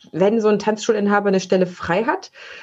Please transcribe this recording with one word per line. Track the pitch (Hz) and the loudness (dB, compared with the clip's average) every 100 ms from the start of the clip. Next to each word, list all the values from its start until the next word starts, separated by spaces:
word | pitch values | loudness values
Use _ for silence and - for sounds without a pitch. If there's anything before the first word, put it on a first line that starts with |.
| - | -12
wenn | 156 196 226 | 0 2 4
so | 214 | 2
ein | 208 | 2
Tanzschulinhaber | - 214 - 214 202 202 202 | 0 -2 -2 0 2 2 2
eine | 190 | 0
Stelle | - 190 180 | 2 0 0
frei | - - 175 233 | -4 -4 -2 0
hat | 370 - - - - | -4 -8 -20 -20 -20